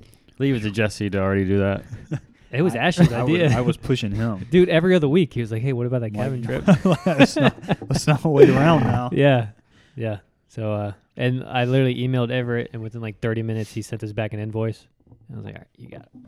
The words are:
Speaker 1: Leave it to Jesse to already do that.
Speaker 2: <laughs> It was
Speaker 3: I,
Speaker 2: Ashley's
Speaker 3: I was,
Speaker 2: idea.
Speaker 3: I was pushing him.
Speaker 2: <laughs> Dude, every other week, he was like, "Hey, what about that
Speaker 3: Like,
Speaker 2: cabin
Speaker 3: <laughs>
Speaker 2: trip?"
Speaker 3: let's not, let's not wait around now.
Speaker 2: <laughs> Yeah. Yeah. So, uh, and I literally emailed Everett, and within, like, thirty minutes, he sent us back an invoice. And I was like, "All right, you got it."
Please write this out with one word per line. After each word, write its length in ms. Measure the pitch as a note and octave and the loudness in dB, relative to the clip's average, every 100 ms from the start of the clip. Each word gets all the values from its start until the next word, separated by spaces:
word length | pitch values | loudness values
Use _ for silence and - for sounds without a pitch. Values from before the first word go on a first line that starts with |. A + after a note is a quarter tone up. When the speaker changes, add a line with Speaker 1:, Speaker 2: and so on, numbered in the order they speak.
| - - _ - | -20 -20 _ -4
Speaker 1:
Leave 180 | C#3 B2+ | 0 0
it 20 | |
to 100 | G#2+ | -2
Jesse 400 | G2+ G#2+ - G#2 | 0 -2 0 -4
to 100 | F#2+ | 0
already 260 | F#2+ G2 F#2+ | 0 2 2
do 120 | G2 | 2
that. 240 | G2 G2 - - - | 2 -2 -8 -16 -10
Speaker 2:
<laughs> 100 | D3+ - _ - | -10 -10 _ -10
It 100 | A#2+ | -2
was 140 | F3 B2+ | -2 0
Speaker 3:
I, 20 | |
Speaker 2:
Ashley's 340 | D#3 F3+ E3+ | 0 4 4
Speaker 3:
I 120 | - | 4
was, 60 | B2+ | 0
Speaker 2:
idea. 240 | E3+ D#3 A#2+ | 2 2 2
Speaker 3:
I 40 | |
was 140 | B2 D#3 | 0 -2
pushing 360 | - B2+ A2 | -2 -2 -2
him. 340 | G2+ A#2 G2 A#2+ | -2 -4 -4 0
Speaker 2:
<laughs> 40 | |
Dude, 180 | E3+ F3+ | 4 4
every 260 | E3 F3+ F#3 | 4 4 2
other 140 | D3 | 4
week, 240 | E3+ D3 | 2 0
he 80 | B2 | -2
was 100 | A2+ | -4
like, 100 | A2+ | -4
"Hey, 100 | C3 | -2
what 140 | B2 A#2+ | -2 -2
about 140 | B2+ | -2
that 120 | A2+ | -4
Speaker 3:
Like, 100 | G#2 | -4
Speaker 2:
cabin 180 | C3 B2+ | -4 -4
Speaker 3:
<laughs> 20 | A#2 | -6
Speaker 2:
trip?" 200 | C3 C#3+ F3+ F#3+ D#3+ F#3+ | -2 4 4 4 0 0
Speaker 3:
let's 300 | D#3 C#4 D#4 | 2 2 4
not, 220 | C4 - F#3 F#3 G#2+ | 0 0 -6 -6 -2
let's 160 | C3+ - | -2 0
not 160 | C#3+ | 0
wait 260 | E3 C#3 - | 2 6 6
around 340 | C3 D3+ E3 | 8 4 4
now. 260 | - - B2 | 2 -2 -2
Speaker 2:
<laughs> 20 | |
Yeah. 340 | - C#3+ B2+ G#2+ - _ _ _ - | 2 4 4 0 -10 _ _ _ -10
Yeah. 240 | A2+ G2+ _ _ _ | -8 -8 _ _ _
So, 240 | - G#2+ | -8 -6
uh, 220 | G#2 G#2 G2 _ - | -4 -6 -10 _ -6
and 260 | B2+ B2+ | -4 -2
I 220 | - B2+ B2 | -4 -2 0
literally 300 | C3 C3 B2 | 2 2 0
emailed 340 | B2+ B2+ A#2+ | -2 -2 -2
Everett, 380 | B2+ A#2+ A#2+ - | -2 -2 -4 -6
and 100 | A#2 | -10
within, 180 | A2 A#2 | -12 -10
like, 180 | A2+ G#2 | -12 -6
thirty 220 | A#2 A2+ | -4 -2
minutes, 320 | A2+ A2 G#2 | -2 -4 -6
he 80 | A#2 | -8
sent 220 | G#2 A2 | -10 -8
us 100 | G#2+ | -8
back 180 | G#2+ G#2+ | -6 -6
an 60 | G#2+ | -6
invoice. 460 | G#2+ A2 A2 G#2+ _ _ _ - - | -6 -4 -4 -6 _ _ _ -20 -18
And 80 | A#2 | -16
I 0 | |
was 80 | G#2 | -14
like, 100 | - | -16
"All 40 | |
right, 60 | - _ | -20 _
you 140 | A#2 | -20
got 120 | - | -20
it." 60 | - B3+ | -20 -20